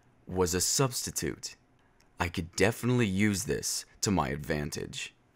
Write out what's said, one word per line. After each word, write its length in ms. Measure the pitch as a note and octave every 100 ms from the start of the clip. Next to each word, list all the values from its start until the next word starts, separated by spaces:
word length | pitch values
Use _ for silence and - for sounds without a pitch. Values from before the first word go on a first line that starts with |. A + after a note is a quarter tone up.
| _ _ -
was 280 | F#2 F2+
a 80 | F2+
substitute. 960 | - - C3+ B2+ - - D2+ G1+ - - _ _ _ _ _ -
I 80 | F2
could 260 | F#2 E2+ -
definitely 520 | F#2+ A#2 A#2+ B2 G#2+
use 360 | F#2+ G#2+ F#2+
this 400 | G2 C#2+ - - - -
to 120 | A2
my 180 | F2+ C2+
advantage. 840 | D2 D2 D2+ D2 - - - - _ _